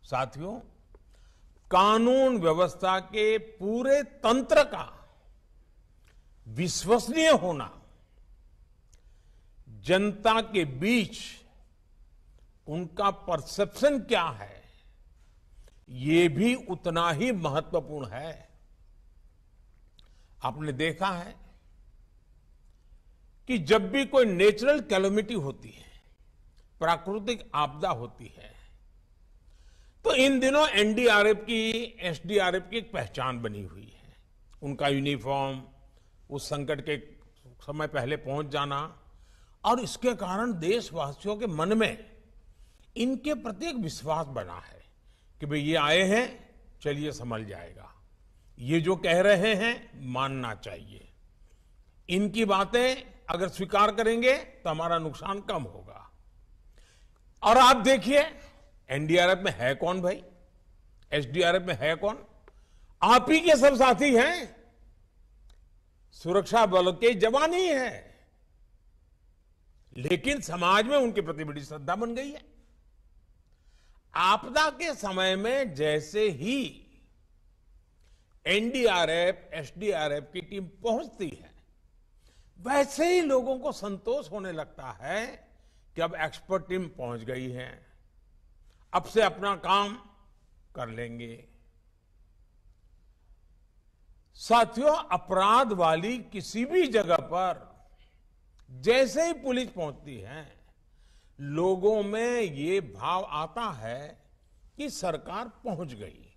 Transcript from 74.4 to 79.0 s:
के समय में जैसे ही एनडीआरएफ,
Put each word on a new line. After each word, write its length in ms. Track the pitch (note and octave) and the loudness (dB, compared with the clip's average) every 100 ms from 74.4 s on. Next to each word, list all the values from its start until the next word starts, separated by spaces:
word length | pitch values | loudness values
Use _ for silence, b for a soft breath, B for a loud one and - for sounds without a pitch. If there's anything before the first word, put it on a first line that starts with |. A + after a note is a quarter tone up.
| C4 C4+ D#4 | 0 0 0
के 260 | C4 E4 B3+ | 0 -8 -6
समय 400 | G3+ F#3 F#3 F#3+ | -6 -2 0 0
में 400 | G#3+ C4+ C4 C#3 | 0 -2 -4 -2
जैसे 540 | D3+ D3+ D3+ G#3 G#3+ | 0 0 -2 -2 -2
ही 500 | C#3+ E3+ C#4 G3+ - - _ _ _ _ _ _ _ _ - _ _ _ _ _ _ - | -2 -4 -4 -4 -10 -20 _ _ _ _ _ _ _ _ -20 _ _ _ _ _ _ -2
एनडीआरएफ, 1040 | F#3+ A3+ C4 A#3 F#3 | 0 0 0 2 2